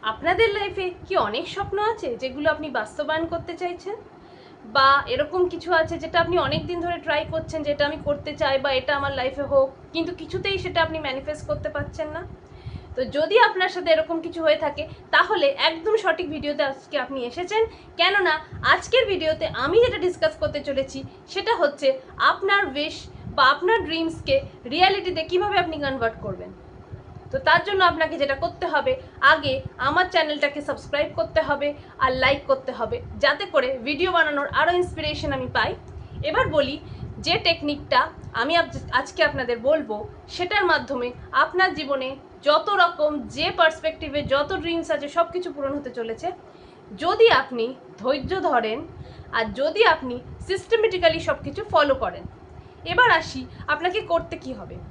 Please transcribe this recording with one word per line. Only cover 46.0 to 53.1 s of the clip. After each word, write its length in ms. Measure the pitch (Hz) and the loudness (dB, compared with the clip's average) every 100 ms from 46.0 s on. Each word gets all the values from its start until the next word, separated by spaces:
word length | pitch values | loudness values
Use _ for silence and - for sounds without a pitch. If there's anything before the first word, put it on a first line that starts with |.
| 226 226 330 359 - - - - - 202 | -8 -6 -6 -8 -16 -20 -20 -20 -18 -4
যদি 320 | 320 427 453 | 0 6 8
আপনি 440 | 294 269 240 226 262 - - | 8 2 -4 -4 -6 -16 -8
ধৈর্য 440 | 226 285 254 381 | -2 -2 0 -2
ধরেন 440 | 311 254 220 233 330 - - - - | 2 2 0 -4 -8 -14 -18 -18 -8
আর 120 | - 220 | -4 -4
যদি 300 | 202 285 349 | -2 -2 4
আপনি 360 | 440 320 254 247 - - - | 4 4 0 -8 -10 -16 -6
সিস্টেমেটিক্যালি 760 | 370 - 453 427 370 339 320 | -6 0 2 2 4 2 2
সব 160 | 320 285 | -2 -4
কিছু 200 | - 285 | -4 -10
ফলো 300 | 427 330 294 | 0 2 4
করেন। 280 | 269 196 175 175 - - - - - | 2 0 -6 -14 -18 -20 -20 -20 -16
এবার 260 | 330 349 - | -4 4 6